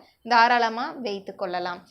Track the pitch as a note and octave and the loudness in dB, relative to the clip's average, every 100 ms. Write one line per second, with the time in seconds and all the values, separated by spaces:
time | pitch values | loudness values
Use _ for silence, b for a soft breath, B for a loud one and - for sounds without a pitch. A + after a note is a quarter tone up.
0 | B B A3+ A#3+ A#3 A#3+ A3+ A3+ C#4 - | B B 2 4 6 4 2 -2 -8 -8
1 | A#3 G3 G3 F#3+ F#3+ F3 F3+ F3+ - | -8 -8 -10 -10 -6 -6 -6 -8 -16